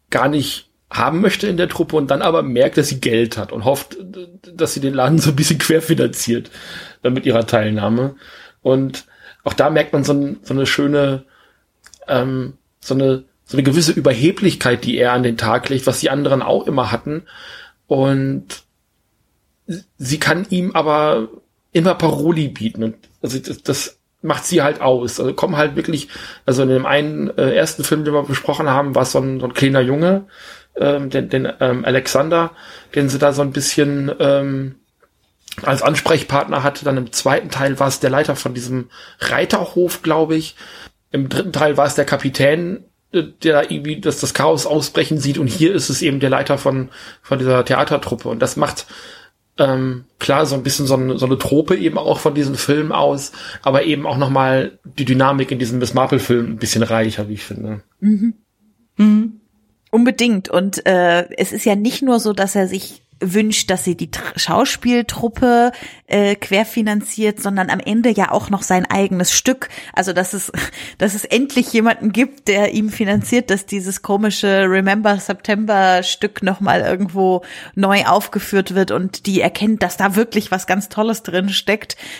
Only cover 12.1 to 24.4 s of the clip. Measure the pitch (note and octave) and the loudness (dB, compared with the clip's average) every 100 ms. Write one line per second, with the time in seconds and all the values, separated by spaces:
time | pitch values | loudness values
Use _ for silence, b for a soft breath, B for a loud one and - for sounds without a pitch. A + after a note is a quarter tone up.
12.1 | C3 C3 C3 B2+ C#3 _ _ - C3+ C3+ | 0 0 -4 -6 -12 _ _ -4 0 2
13.1 | C3 - _ _ C3 C#3 D3+ D#3 F3 C#3 | 0 -4 _ _ 0 2 4 2 2 2
14.1 | A#2 D#3 - F#3+ - B2+ B2 - A#2 A#2+ | 4 2 2 0 2 0 0 -2 0 2
15.1 | B2 A#2+ A#2 A2 B2 - C3+ C3+ B2+ D3 | 2 0 0 0 0 0 -2 0 0 0
16.1 | C#3 C#3+ C3+ - - - C#3 A2 A#2 - | 0 2 0 2 0 0 -2 -2 -4 -6
17.1 | D#3 - B B B B B _ C#3 C3+ | -8 -10 B B B B B _ 2 2
18.1 | C3+ C3+ C3+ - - _ _ _ _ _ | 2 0 -4 -8 -18 _ _ _ _ _
19.1 | _ _ _ _ _ - F3 - _ B2+ | _ _ _ _ _ -12 -12 -12 _ -4
20.1 | D#3 - E3 F#3+ F3+ F3+ E3 D3+ D3 D3+ | -2 0 0 0 -2 0 0 2 2 2
21.1 | B2 A2 - _ _ _ E3+ F3 E3+ E3 | 0 -2 -12 _ _ _ 0 2 2 0
22.1 | C#3 D3+ D#3+ C#3+ - A2 A2 A2+ - _ | 2 0 0 -2 -4 -6 -4 -6 -6 _
23.1 | _ - C3 - - - C3+ - - _ | _ -8 -6 -8 -8 -4 -4 -6 -14 _
24.1 | _ D#3+ D3 | _ -6 -4